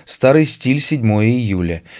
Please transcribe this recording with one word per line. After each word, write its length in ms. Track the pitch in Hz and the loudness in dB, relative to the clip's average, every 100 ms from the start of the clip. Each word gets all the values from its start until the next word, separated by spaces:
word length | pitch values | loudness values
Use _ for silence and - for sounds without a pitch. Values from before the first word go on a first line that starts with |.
старый 420 | - - 127 151 151 | -6 0 2 4 2
стиль, 340 | - 127 139 | 0 0 0
седьмое 480 | - 151 113 104 110 | -2 0 0 2 0
июля, 540 | 123 113 92 85 82 - | 0 -2 -4 -4 -6 -12